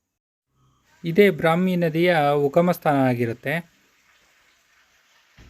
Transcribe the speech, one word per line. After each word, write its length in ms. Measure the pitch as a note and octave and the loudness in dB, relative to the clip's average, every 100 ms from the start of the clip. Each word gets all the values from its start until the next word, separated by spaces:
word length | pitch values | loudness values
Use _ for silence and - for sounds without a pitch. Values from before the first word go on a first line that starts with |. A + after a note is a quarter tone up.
| _ _ _ _ _ _ _ _ _ _ | _ _ _ _ _ _ _ _ _ _
ಇದೇ 260 | E3+ E3 G3+ | -2 2 2
ಬ್ರಾಹ್ಮಿ 460 | D3 E3 E3+ F#3 F3 | 2 0 0 0 -2
ನದಿಯ 400 | E3+ D#3+ F3+ E3 C#3+ D3 | -2 0 0 2 2 0
ಉಗಮ 340 | C#3+ E3+ F3 | 0 2 0
ಸ್ಥಾನ 260 | E3 D#3+ C#3 | 0 -2 0
ಆಗಿರುತ್ತೆ. 720 | C3 A#2+ A#2 A#2+ C#3 E3 - _ _ _ _ _ _ _ _ _ _ _ _ _ _ _ _ _ - | 0 0 -4 -6 -8 -8 -10 _ _ _ _ _ _ _ _ _ _ _ _ _ _ _ _ _ -20